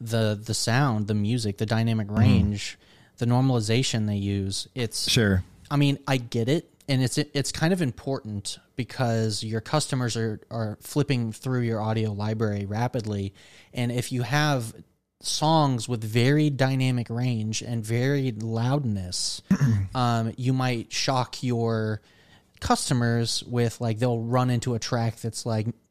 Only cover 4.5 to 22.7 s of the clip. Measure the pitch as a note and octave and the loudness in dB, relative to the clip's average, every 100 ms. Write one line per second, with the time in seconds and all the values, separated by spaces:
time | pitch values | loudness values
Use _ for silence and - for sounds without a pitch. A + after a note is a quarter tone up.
4.5 | F#2+ - - A#2 - - - G#2 F#2 - | -4 -6 -6 -6 -4 0 4 4 4 0
5.5 | - - C#3+ C#3+ C#3 - C3+ A#2 A#2 A2+ | -10 -2 2 2 2 0 -2 0 -2 2
6.5 | E3 - _ - C3 B2+ - D3 C#3+ C3 | 0 -2 _ 0 2 2 0 -2 -2 -2
7.5 | - D#3+ F#3 C#3+ - - C3+ G#2+ G#2 - | 0 0 2 0 -2 -4 -6 -4 -8 -8
8.5 | - _ - A#2 - B2 A2+ A2 G2 A2+ | -12 _ -8 -6 -2 0 2 0 -2 -4
9.5 | A2 - D#3 - C3+ B2 A2+ A2+ G#2+ - | -6 -2 -2 0 -2 -2 -2 -4 -4 -8
10.5 | A#2 A2 G#2 - D3 C#3+ B2+ A#2 A2 C3 | -6 -6 -8 -4 -2 0 0 -2 -4 -4
11.5 | B2+ A#2 A2+ G#2+ A2+ G#2+ G2+ G#2+ A2 A2+ | 0 0 0 0 0 0 -2 -4 -2 -2
12.5 | G2+ G2 G#2 B2 B2+ G#2+ G2+ G2 - - | -2 -4 -2 -2 -4 -4 -4 -4 -8 -20
13.5 | - - - A#2+ B2 - B2+ A2+ D3 D3+ | -20 -12 -4 -4 -2 -4 -4 -2 0 2
14.5 | C3+ A2+ - - _ _ _ - - D3+ | 0 -4 -12 -20 _ _ _ -6 0 4
15.5 | D#3+ C#3+ B2 A2+ A#2+ A2 A#2+ B2 D3+ D3+ | 4 4 0 -2 -4 -2 2 4 4 2
16.5 | C3 C3 C3+ C3 B2 A2+ A#2 B2+ A#2 G#2+ | 2 0 2 2 0 -2 -2 -2 -2 -2
17.5 | G#2+ A2 A#2 G#2+ A#2 C3 C#3+ C3 G#2+ A2+ | -4 -4 -4 -2 0 2 0 0 -2 -4
18.5 | A2+ A#2+ C#3+ B2+ G2+ F#2 - - - - | -2 0 0 0 -2 -4 -4 -4 -4 0
19.5 | G3 C3+ G#2 F#2+ C3 B2 A#2 A2+ - B2+ | 2 4 2 0 0 0 2 -2 -2 0
20.5 | C3 B2+ A#2+ - - - C3 B2 - B2+ | 2 0 -2 -4 -4 0 0 -2 -4 -2
21.5 | A#2+ A2+ A2 A2 G#2+ _ _ _ - _ | 0 0 0 0 -4 _ _ _ -20 _
22.5 | - - | -6 0